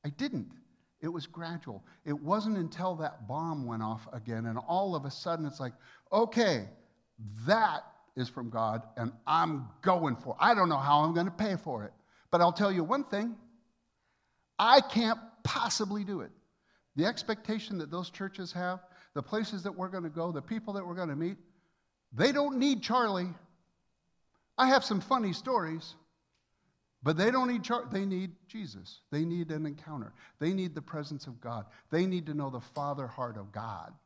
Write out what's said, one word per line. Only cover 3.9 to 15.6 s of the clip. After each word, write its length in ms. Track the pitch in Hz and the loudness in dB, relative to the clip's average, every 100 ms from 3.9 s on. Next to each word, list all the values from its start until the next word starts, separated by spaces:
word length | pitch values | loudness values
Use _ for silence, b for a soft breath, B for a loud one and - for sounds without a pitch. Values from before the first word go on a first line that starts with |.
| 110 110 | -4 -8
again, 360 | 123 110 113 113 | -12 -6 -4 -4
and 100 | 113 | -4
all 380 | 127 175 196 165 | -2 0 0 -2
of 100 | 135 | -4
a 60 | |
sudden 340 | - 180 165 151 | -8 -4 -2 -4
it's 140 | - | -6
like, 140 | 127 - B B B | -10 -10 B B B
"Okay, 560 | 202 285 233 220 135 98 - _ _ _ - 107 107 120 | 2 2 4 4 2 -4 -14 _ _ _ -16 -14 -6 2
that 380 | 220 214 151 - - _ - | 4 4 2 -8 -20 _ -6
is 140 | 123 | -6
from 200 | - 120 | -4 -6
God, 340 | 113 113 113 113 - | 0 0 0 -6 -6
and 160 | 117 117 - | -6 -6 0
I'm 400 | 156 165 147 117 - | 2 2 0 -6 -2
going 340 | 190 180 156 117 | 2 4 2 -2
for 160 | 131 | -6
it. 40 | - | 2
I 140 | 185 | 6
don't 160 | 226 180 | 6 6
know 80 | 147 | 4
how 240 | 135 147 | 6 6
I'm 120 | 156 | 6
gonna 160 | 165 180 | 2 0
pay 280 | 180 208 185 | 0 -2 -2
for 260 | - 120 | -4 -6
it. 100 | 104 - b b b | -6 -12 b b b
But 100 | 175 | 6
I'll 120 | 175 | 6
tell 180 | 175 208 | 6 2
you 120 | 185 | 2
one 200 | 160 269 | 2 0
thing, 320 | 285 202 226 220 - _ _ _ _ _ _ _ _ _ _ - | 0 -2 -2 -6 -16 _ _ _ _ _ _ _ _ _ _ 2
I 240 | 214 269 | 8 8
can't 380 | 262 226 226 220 - - | 8 2 2 0 -4 -6
possibly 600 | - - | -4 0